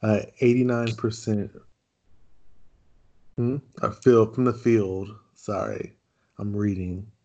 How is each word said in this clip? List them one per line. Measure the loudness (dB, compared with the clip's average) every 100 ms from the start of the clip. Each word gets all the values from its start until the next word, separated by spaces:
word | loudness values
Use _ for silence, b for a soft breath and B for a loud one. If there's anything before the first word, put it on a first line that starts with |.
uh, | 0 0 -2 _
eighty-nine | 4 4 2 0 -2 -2
percent, | -6 -4 -4 -2 -4 -12 -20 _ _ _ _ -20 -20 -20 -20 -20 -20 _ _ _ _ _ -14 -4
hmm? | -2 -4 -10 -6
Uh, | -6
field, | 2 6 6 4 2
from | -2
the |
field. | 0 2 2 2 -6 -8 -14 _
Sorry, | _ -6 -4 -4 -6 -10 _ _ _ _ -10
I'm | -6 -2
reading. | -2 -2 -6 -8 -12 _